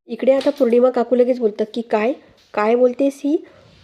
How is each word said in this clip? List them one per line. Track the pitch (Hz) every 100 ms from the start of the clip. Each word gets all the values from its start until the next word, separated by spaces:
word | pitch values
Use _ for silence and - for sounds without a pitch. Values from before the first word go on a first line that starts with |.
| -
इकडे | 233 240
आता | 269 285
पौर्णिमा | 285 240 240 254
काकू | 247 233 247
लगेच | 247 247
बोलतात | 226 208 214
की, | 240
"काय, | 226 220 220 320 - _ _
काय | - 214
बोलतेस | 240 247 247 277 269
ही?" | 285 330 - - - _